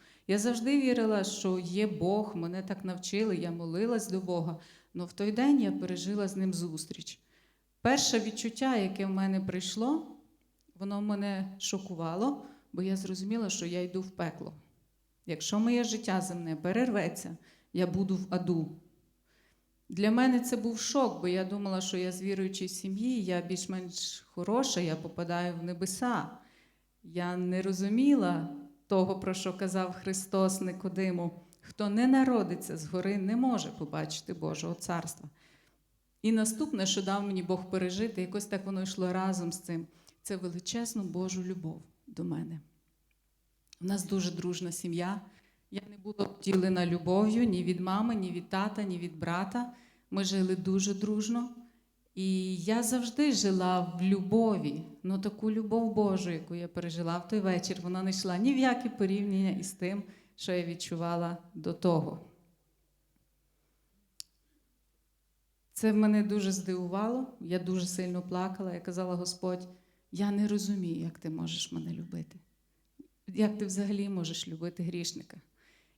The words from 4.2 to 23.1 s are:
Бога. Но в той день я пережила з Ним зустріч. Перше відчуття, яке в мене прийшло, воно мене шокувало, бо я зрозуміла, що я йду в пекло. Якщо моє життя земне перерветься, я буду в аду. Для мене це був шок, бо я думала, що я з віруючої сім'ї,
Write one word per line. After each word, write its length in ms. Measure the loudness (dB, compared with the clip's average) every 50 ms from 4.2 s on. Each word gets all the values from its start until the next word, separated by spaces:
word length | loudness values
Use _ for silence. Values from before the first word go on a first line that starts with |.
Бога. 380 | 0 0 0 0 0 -2 -4 -6 -10 -18 -20 -20 _ _ -8
Но 120 | -8 -8
в 60 | -8 -4
той 200 | -2 -2 0 2
день 280 | 4 6 6 6 6
я 120 | 6 4 0
пережила 560 | 0 -2 -4 -4 -4 -2 -2 0 0 0 0
з 80 | 0
Ним 180 | 0 0 0 0
зустріч. 680 | 0 -2 -4 -4 -6 -8 -10 -10 -12 -12 -14 -14 -16 _ _ _ _ _ _ _ _ _ _ _ _
Перше 400 | 2 4 4 4 4 4 2 2
відчуття, 560 | 0 0 -4 -4 -4 -4 -2 0 0 2 2
яке 300 | 2 2 0 0 -2 -2
в 40 | 0
мене 300 | 0 2 2 2 2 2
прийшло, 760 | 0 0 -2 -2 -2 -4 -2 -2 0 2 2 0 -2 -6 -14 -20 -20 _ _ _ _ _ _ _ _ _ _
воно 260 | -10 -6 -4 -4 -2
мене 560 | 0 0 0 0 0 -2 -2 -2 -4 -6 -6 -6
шокувало, 880 | -6 -4 -4 -4 -4 -6 -6 -4 -4 -2 0 0 2 0 0 -2 -6 -14 -20 -20 _ _ -6
бо 100 | -4 -2
я 140 | 0 0
зрозуміла, 540 | -2 -2 -4 -6 -4 -4 -2 -2 -2 -2 -2
що 160 | -2 -4 -4
я 160 | -4 -2 -2 -4
йду 180 | -2 -4 -4
в 100 | -6 -6
пекло. 440 | -6 -4 -4 -4 -4 -6 -10 -12 -12 -16 -20 _ _ _ _ _ _ _ _ _ _ _ -8
Якщо 320 | -6 -6 -4 -4 -2 0 2
моє 260 | 4 4 4 4 2
життя 360 | 0 -2 -4 -2 0 0 0
земне 360 | 0 -2 -4 -6 -4 -4 -4
перерветься, 800 | -2 0 0 2 2 2 2 2 2 2 0 -2 -4 -8 -10 -12 -12 -16 -20 -20 _ _ _ 0
я 140 | 0 0
буду 300 | 2 2 0 0 2 0
в 100 | -2 -2 -2
аду. 460 | -2 -2 2 2 2 2 0 -2 -6 -12 -20 -20 _ _ _ _ _ _ _ _ _ _ _ _ _ _ _ _ _ _ _ -10
Для 220 | -2 2 4 4
мене 300 | 6 6 6 6 6 4
це 160 | 4 2 -2
був 220 | 0 0 -2 -2 -2
шок, 400 | -4 0 2 4 2 2 2 0
бо 80 | 0 0
я 160 | 2 2 0
думала, 360 | 0 -2 -4 -2 -2 -2 -2
що 160 | -2 -2 -2
я 160 | -2 -2 -2 -4
з 100 | -4 -2
віруючої 460 | -2 -2 0 0 -2 -2 -4 -6 -6
сім'ї, 560 | -6 -6 -6 -4 -4 -2 0 0